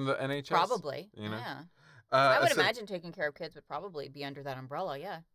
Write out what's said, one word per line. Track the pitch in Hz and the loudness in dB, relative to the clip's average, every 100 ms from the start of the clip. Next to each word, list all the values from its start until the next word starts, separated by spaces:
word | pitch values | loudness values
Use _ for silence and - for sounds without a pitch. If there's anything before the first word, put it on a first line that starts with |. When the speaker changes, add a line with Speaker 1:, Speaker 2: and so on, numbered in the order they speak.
Speaker 1:
the | 135 - | 0 0
N | 135 | -2
H | 143 139 | -4 0
S? | 175 | 2
Speaker 2:
Probably, | 196 226 151 127 196 | 4 0 -4 -10 -12
Speaker 1:
You | - 104 | -10 -6
know? | 110 | -6
Speaker 2:
yeah. | 165 - 175 _ - - _ | -8 -10 -14 _ -20 -20 _
Speaker 1:
Uh, | 131 135 - | 6 8 8
Speaker 2:
I | |
would | 339 | 6
Speaker 1:
so | 233 | 6
Speaker 2:
imagine | 190 240 208 | 4 2 -6
taking | 180 170 | -8 -8
care | 185 151 | -4 -4
of | |
kids | - 165 151 | -4 -10 -12
would | - | -10
probably | 147 196 156 139 | -8 -6 -8 -10
be | 143 | -10
under | 139 139 | -10 -8
that | 139 131 | -8 -8
umbrella, | 131 151 185 139 | -8 -6 -4 -6
yeah. | 190 165 - | -8 -10 -14